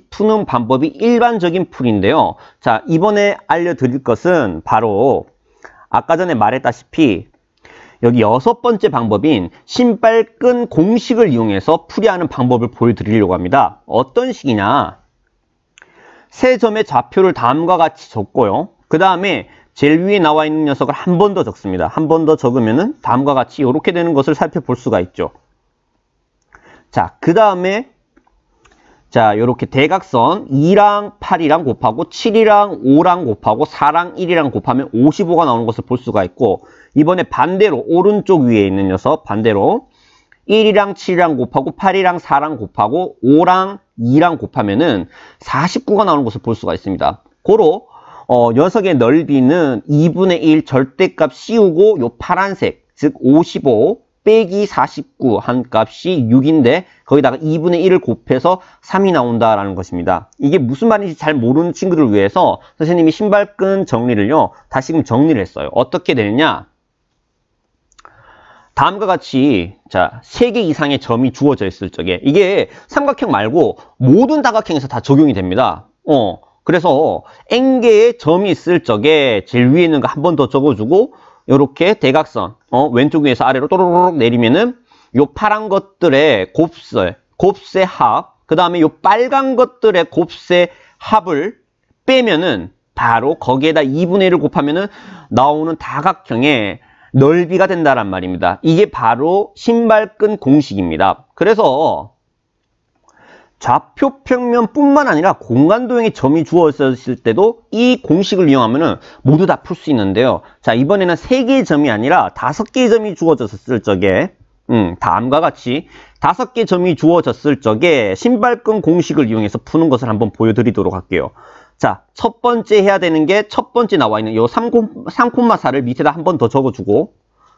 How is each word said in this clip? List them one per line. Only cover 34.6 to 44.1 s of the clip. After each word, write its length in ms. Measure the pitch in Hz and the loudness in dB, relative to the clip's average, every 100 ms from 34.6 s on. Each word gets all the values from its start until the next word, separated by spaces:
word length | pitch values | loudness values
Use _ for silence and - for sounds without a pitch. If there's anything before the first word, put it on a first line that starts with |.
| - 123 139 | -4 -4 -2
오십오가 520 | 113 139 151 175 170 | 2 2 2 -2 0
나오는 200 | 156 117 | 0 0
것을 200 | 113 113 | -2 -6
볼 120 | - 123 | -6 -6
수가 280 | - 104 | -4 -4
있고, 420 | 90 - 117 87 - _ _ | -4 -2 -2 -2 -8 _ _
이번에 280 | 135 151 185 | 0 0 0
반대로 600 | 156 - 147 190 208 131 - | -4 -2 -2 2 0 0 -2
오른쪽 560 | 170 185 208 - 180 | 0 2 0 0 2
위에 240 | 123 110 98 | 2 2 2
있는 220 | 95 95 | 0 -2
녀석 360 | 95 123 156 | -2 -2 -4
반대로 640 | - 104 110 101 120 220 - _ _ _ _ _ - | -4 -2 0 0 0 -2 -6 _ _ _ _ _ -2
일이랑 480 | 208 214 208 202 | 2 4 2 0
칠이랑 420 | 190 - 180 170 139 | -6 -4 0 0 0
곱하고 400 | 123 147 135 - | -2 -4 -6 -4
팔이랑 420 | 196 190 185 175 | -2 0 0 -2
사랑 380 | - 139 151 139 | -2 -2 -2 -8
곱하고 580 | 101 - 104 147 - - | -10 -4 -2 -2 -6 -4
오랑 560 | 120 151 180 185 190 202 _ - | 2 4 4 2 -2 -8 _ -8
이랑 420 | 117 | 0